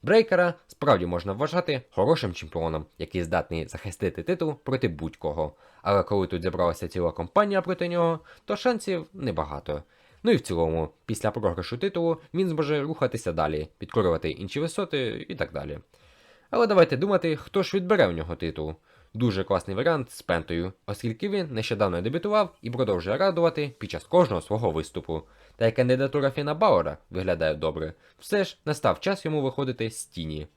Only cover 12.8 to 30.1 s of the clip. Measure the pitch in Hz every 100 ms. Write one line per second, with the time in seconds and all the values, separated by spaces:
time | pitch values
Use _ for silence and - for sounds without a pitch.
12.8 | 143 160 127 113 - 82 78 78 78 _
13.8 | 90 113 92 82 80 - 95 139 160 -
14.8 | 196 147 123 - - - 78 73 73 73
15.8 | _ _ _ _ _ _ _ - 233 196
16.8 | 160 131 196 190 165 151 - 196 180 196
17.8 | 180 202 107 85 80 82 82 78 78 78
18.8 | _ _ _ 110 120 95 92 95 - 95
19.8 | 139 160 120 - - 85 80 85 90 -
20.8 | - 104 117 110 202 202 165 113 110 104
21.8 | 101 87 98 156 208 214 190 _ - 120
22.8 | 123 92 87 123 190 170 170 160 147 123
23.8 | 98 80 - 175 156 92 - 107 113 80
24.8 | 78 - 82 80 - _ - - 113 113
25.8 | 123 127 135 147 135 135 147 151 208 98
26.8 | 78 73 _ 87 95 85 80 76 80 76
27.8 | 80 - _ _ - 208 190 - - 151
28.8 | - 175 - 196 160 156 135 123 135 117
29.8 | 113 - -